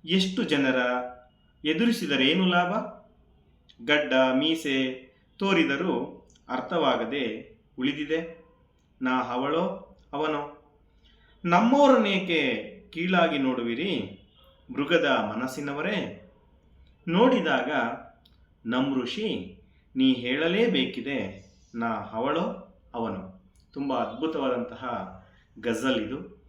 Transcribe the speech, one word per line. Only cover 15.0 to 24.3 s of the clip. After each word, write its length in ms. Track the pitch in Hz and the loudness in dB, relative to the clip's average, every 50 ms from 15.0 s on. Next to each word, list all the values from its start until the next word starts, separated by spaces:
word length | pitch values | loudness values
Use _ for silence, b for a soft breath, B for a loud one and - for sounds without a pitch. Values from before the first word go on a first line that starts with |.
| 147 | 4
ಮನಸ್ಸಿನವರೇ? 1120 | 143 131 117 107 104 - 113 127 135 - 160 143 143 139 147 160 190 208 185 131 110 - - - - _ _ _ _ _ _ _ _ _ _ - _ _ _ _ - | 4 2 2 0 -2 -2 -4 -4 -4 -6 -6 -6 -6 -6 -4 -4 -2 -2 -2 -4 -6 -10 -14 -20 -20 _ _ _ _ _ _ _ _ _ _ -20 _ _ _ _ 0
ನೋಡಿದಾಗ 640 | 165 185 233 269 254 214 185 160 139 127 123 131 151 135 117 113 120 - - - - _ _ _ _ _ _ _ _ _ _ | 4 6 6 6 6 4 2 2 0 0 0 0 0 0 0 -2 -4 -8 -12 -18 -20 _ _ _ _ _ _ _ _ _ _
ನಮೃಷಿ, 960 | 113 120 127 135 143 135 127 120 - - 208 214 214 143 98 92 - - - b b b b b b _ | -4 0 0 0 0 0 -2 -2 -2 -4 -4 -4 -4 -4 -4 -6 -10 -16 -20 b b b b b b _
ನೀ 180 | 131 131 131 131 | 2 4 4 4
ಹೇಳಲೇಬೇಕಿದೆ, 1300 | 120 120 123 131 147 160 170 180 208 233 226 170 139 127 123 - 131 113 135 143 127 101 95 - - - - - _ _ _ - | 2 0 -2 -2 0 0 0 2 2 2 2 2 0 0 -2 -4 -8 -6 -6 -4 -4 -6 -6 -10 -14 -20 -20 -20 _ _ _ -8
ನಾ 120 | 117 117 117 113 107 98 - | -4 -4 -2 -2 -4 -6 -8
ಅವಳೋ 600 | - - - 143 156 165 185 - - - - - - _ _ _ - | -6 -4 -2 -2 -2 -2 -2 -4 -6 -10 -16 -20 -20 _ _ _ -8
ಅವನೋ?" 580 | 117 113 107 98 95 92 95 - - _ _ _ _ _ _ - | -6 -6 -6 -6 -8 -10 -14 -18 -20 _ _ _ _ _ _ -10
ತುಂಬ 200 | 139 139 139 131 120 | -8 -6 -4 -2 -2
ಅದ್ಭುತವಾದಂತಹ 880 | 113 - 113 120 151 160 | -4 -4 -6 -6 -6 -4